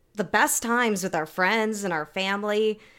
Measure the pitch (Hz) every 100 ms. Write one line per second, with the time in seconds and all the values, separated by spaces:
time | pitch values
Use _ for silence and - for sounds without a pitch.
0 | _ - 180 214 294 - 233 240 240 202
1 | 185 175 156 - 185 226 220 208 196 165
2 | 151 - 190 202 208 208 220 214 -